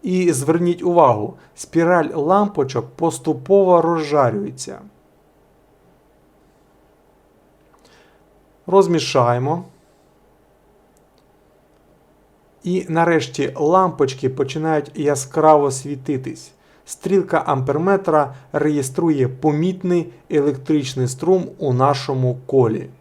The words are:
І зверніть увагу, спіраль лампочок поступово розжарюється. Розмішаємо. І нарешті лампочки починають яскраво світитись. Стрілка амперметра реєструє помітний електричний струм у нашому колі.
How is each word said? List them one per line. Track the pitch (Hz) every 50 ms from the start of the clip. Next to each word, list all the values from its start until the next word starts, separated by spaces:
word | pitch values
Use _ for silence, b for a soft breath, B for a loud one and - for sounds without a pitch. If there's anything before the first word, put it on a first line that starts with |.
| -
І | 220 180 185 185 175 156
зверніть | 127 139 139 160 170 175 175 175 175 -
увагу, | 185 175 170 160 135 117 104 104 - - b b b b
спіраль | - - - - 165 170 170 180 175 160 135 -
лампочок | 160 143 156 185 202 208 202 202 - 139 131 - 123 110 - -
поступово | - 165 165 156 - - 160 151 127 131 - 196 196 196 185 180 170 160
розжарюється. | 165 170 165 156 143 147 147 135 120 110 104 101 104 127 131 - - - - - 208 _ _ _ _ _ _ _ _ _ _ _ _ _ _ _ _ _ _ _ _ _ _ _ _ _ _ _ _ _ _ _ _ _ _ _ _ _ _ _ _ _ _ _ _ _ _ _ _ _ _ _ _ _ _ _ _ _ b b b b b b b b b b _ _ _ _ _ _ _ _
Розмішаємо. | - 180 196 190 170 175 160 131 - - 139 120 120 120 123 127 139 160 175 180 - _ _ _ _ _ _ _ _ _ _ _ _ _ _ _ _ _ _ _ _ _ _ _ _ _ _ _ _ _ _ _ _ _ _ _ _ _ _ _ _ _ _ _ _ _ _ _ _ _ _ _ _ _ _ _ _ _ _ _
І | 180 180 185 180 -
нарешті | 160 165 165 170 165 156 131 131 - - 139 135 131
лампочки | - 147 151 175 185 190 180 160 - 151 131 131 - - 131
починають | 131 131 143 131 - 156 156 160 156 151 147 - -
яскраво | - 151 143 147 131 131 - - 160 156 156 156 147 143 139
світитись. | 131 131 - 143 143 131 - - 147 131 131 - 160 - - - _ b b b b b b
Стрілка | - - _ - 185 190 196 175 185 - 156
амперметра | 139 - 139 131 131 131 143 151 170 190 196 190 190 - 156 151 147 131 B B B B B
реєструє | 151 147 151 151 147 135 135 - - 165 165 156 139 127 123
помітний | - - - 156 147 147 165 185 190 185 - 180 180 175 160 170 B B B B
електричний | - 151 139 147 139 131 131 - 156 151 139 127 - 131 127 120
струм | - - - 165 190 185 - - - -
у | 170 139 123
нашому | 123 131 139 143 131 - - 139 131 131 123 123 - -
колі. | - - 135 123 113 110 - - - - _